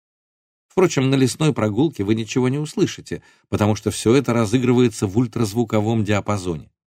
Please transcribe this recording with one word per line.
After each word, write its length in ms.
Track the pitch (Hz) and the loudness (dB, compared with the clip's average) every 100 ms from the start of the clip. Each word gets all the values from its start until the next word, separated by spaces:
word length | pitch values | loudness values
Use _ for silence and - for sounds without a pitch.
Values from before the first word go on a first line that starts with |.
| _ _ _ _ _ _ _ | _ _ _ _ _ _ _
Впрочем, 380 | - 180 - 131 | 2 2 2 0
на 60 | 135 | 2
лесной 380 | 127 - 156 | 2 2 -2
прогулке 520 | 120 107 104 156 - 101 | 0 0 0 -2 0 -2
вы 100 | 113 | -2
ничего 320 | 110 127 127 | -2 -2 0
не 100 | 139 | -2
услышите, 640 | 151 - 143 - - 82 - _ - | -6 -2 -2 -4 -10 -12 -12 _ -6
потому 260 | 101 107 104 | 0 0 0
что 160 | 107 | -2
всё 220 | - 110 | -2 2
это 200 | 135 127 | 2 2
разыгрывается 720 | 117 110 131 135 123 123 110 107 | 0 0 0 2 4 2 2 -4
в 120 | 101 | 0
ультразвуковом 880 | 120 113 110 110 113 110 104 113 101 | -2 -2 -4 -2 0 0 0 0 0
диапазоне. 680 | 104 95 104 90 80 - _ | -2 -2 -4 -4 -6 -10 _